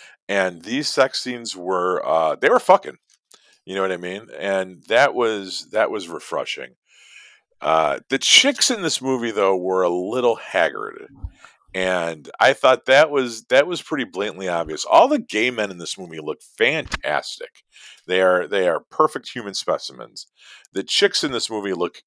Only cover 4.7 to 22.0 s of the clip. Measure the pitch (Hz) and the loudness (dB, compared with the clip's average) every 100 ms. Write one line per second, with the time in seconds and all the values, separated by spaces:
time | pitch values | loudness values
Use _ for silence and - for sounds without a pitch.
4.7 | 87 - 117 139 123 113 107 95 - - | -10 0 4 4 2 -2 -2 -8 -12 -6
5.7 | 107 107 104 85 78 - 76 62 73 62 | -2 0 -2 -8 -12 -8 -8 -8 -10 -14
6.7 | _ _ _ - - - _ _ _ 76 | _ _ _ -20 -20 -20 _ _ _ 0
7.7 | 80 73 71 - 185 - - 269 240 - | 2 2 -2 -4 -2 4 4 4 2 -2
8.7 | 226 165 - 131 127 117 104 98 95 90 | 0 -2 -2 -2 -2 -2 2 2 2 0
9.7 | 92 90 90 95 123 120 110 - 95 78 | 2 2 0 -2 0 0 0 -2 2 2
10.7 | 53 52 50 - - - _ - _ _ | 0 -12 -12 -20 -16 -16 _ -20 _ _
11.7 | 92 92 90 85 80 - - 123 135 131 | -4 -2 -2 -4 -8 -14 2 2 4 4
12.7 | 127 - 139 156 143 123 113 - 127 165 | 4 6 6 6 2 -2 -6 2 2 2
13.7 | 165 - 147 110 87 104 85 92 85 78 | -2 -6 -6 -6 -4 -6 -4 -4 -2 -2
14.7 | 76 - 135 262 285 - 107 123 117 101 | -6 4 6 6 2 0 0 0 0 -4
15.7 | 87 85 - 87 80 76 73 - - 120 | -6 -10 -10 -12 -10 -8 -10 -12 0 0
16.7 | 156 120 - - - - - - _ _ | 0 -6 -8 -2 -4 -4 -14 -16 _ _
17.7 | - - - - 90 92 90 82 98 90 | -20 -20 -20 -2 2 4 2 0 0 0
18.7 | 78 - - 156 - - 123 101 95 - | 0 -6 -2 0 0 -12 -12 -10 -8 -4
19.7 | 76 - 64 57 50 - _ - - _ | -4 -4 -16 -18 -18 -20 _ -20 -20 _
20.7 | 95 92 - 196 - 151 120 - 110 98 | -10 -4 2 2 0 -4 -4 -4 -6 -4
21.7 | 90 87 - | -2 -4 -6